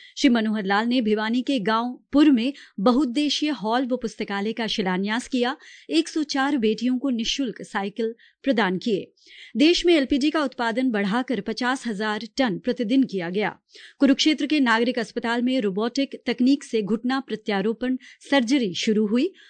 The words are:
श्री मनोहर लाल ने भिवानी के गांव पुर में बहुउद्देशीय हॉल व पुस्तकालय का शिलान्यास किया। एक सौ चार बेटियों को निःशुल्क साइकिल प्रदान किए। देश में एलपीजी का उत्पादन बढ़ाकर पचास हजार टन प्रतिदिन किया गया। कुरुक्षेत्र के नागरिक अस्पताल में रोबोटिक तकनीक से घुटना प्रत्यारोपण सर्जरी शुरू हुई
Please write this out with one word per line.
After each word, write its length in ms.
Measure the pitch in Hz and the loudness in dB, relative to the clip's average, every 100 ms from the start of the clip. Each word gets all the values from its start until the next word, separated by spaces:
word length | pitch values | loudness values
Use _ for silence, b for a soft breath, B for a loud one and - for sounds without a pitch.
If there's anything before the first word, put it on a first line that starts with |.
| B B | B B
श्री 120 | 285 | 2
मनोहर 360 | 240 220 214 190 | 2 0 -2 0
लाल 220 | 202 233 | 0 2
ने 140 | 254 | 0
भिवानी 400 | 214 214 220 247 | 0 0 0 -2
के 180 | 247 269 | -2 -2
गांव 400 | 196 220 240 254 _ | 0 -2 -2 -8 _
पुर 200 | 277 302 | 4 6
में 220 | 254 247 285 B B | 6 2 -4 B B
बहुउद्देशीय 680 | 208 240 285 240 294 - 302 | 2 4 2 0 -2 -2 -2
हॉल 340 | 247 208 240 262 | -4 -2 -2 -2
व 120 | 254 | -4
पुस्तकालय 560 | 220 - 214 202 208 | -6 -8 -6 -4 -4
का 140 | 226 220 | -4 -4
शिलान्यास 600 | - 185 185 202 226 - | -4 -2 -2 -2 -4 -4
किया। 280 | 254 240 294 B B B | -2 -2 -4 B B B
एक 180 | 302 320 | -2 0
सौ 160 | 320 | -2
चार 340 | 302 277 269 294 | -4 -2 0 2
बेटियों 400 | 220 220 240 254 | 0 0 -2 -2
को 120 | 277 | -2
निःशुल्क 520 | 233 233 - 262 - | -4 -4 -4 -4 -6
साइकिल 520 | - 208 202 202 226 233 b b | -8 -6 -6 -4 -6 -6 b b
प्रदान 340 | 269 226 196 185 | -2 2 2 0
किए। 340 | 247 190 - _ B B B 220 | -2 -2 -4 _ B B B 2
देश 280 | 302 349 349 | 4 4 4
में 80 | |
एलपीजी 360 | 330 262 285 294 | 4 4 0 0
का 140 | 320 | 0
उत्पादन 460 | 277 - 233 226 262 | -2 -2 -4 0 0
बढ़ाकर 500 | 214 202 233 254 220 | 0 0 -2 -2 -4
पचास 460 | 202 220 247 269 233 | -4 -4 -4 -4 -4
हजार 360 | 196 220 214 226 - | -6 -4 -6 -6 -2
टन 200 | 262 170 | 0 0
प्रतिदिन 460 | - - 214 269 | -4 -2 2 2
किया 260 | 247 185 170 | 2 0 -4
गया। 260 | 185 190 - _ B B B | -2 -4 -6 _ B B B
कुरुक्षेत्र 460 | 269 277 311 311 262 | 4 4 2 0 0
के 140 | 302 | 0
नागरिक 400 | 247 226 233 247 | 2 2 2 -2
अस्पताल 420 | 214 240 233 240 | -4 -6 -4 -2
में 180 | 247 262 | 0 0
रोबोटिक 600 | 208 190 233 269 277 - - | -2 -2 -2 -2 -4 -4 -6
तकनीक 380 | 226 254 277 | 0 2 2
से 180 | - 226 | 0 -4
घुटना 380 | 196 220 247 269 | -2 -2 -2 -4
प्रत्यारोपण 760 | - 214 - 202 202 220 254 254 B B - | -4 -8 -4 -2 0 -2 -2 -4 B B 0
सर्जरी 440 | 277 226 285 214 | 0 4 2 0
शुरू 320 | 165 - 214 214 | -2 0 2 2
हुई 240 | 233 349 - b | 0 0 -4 b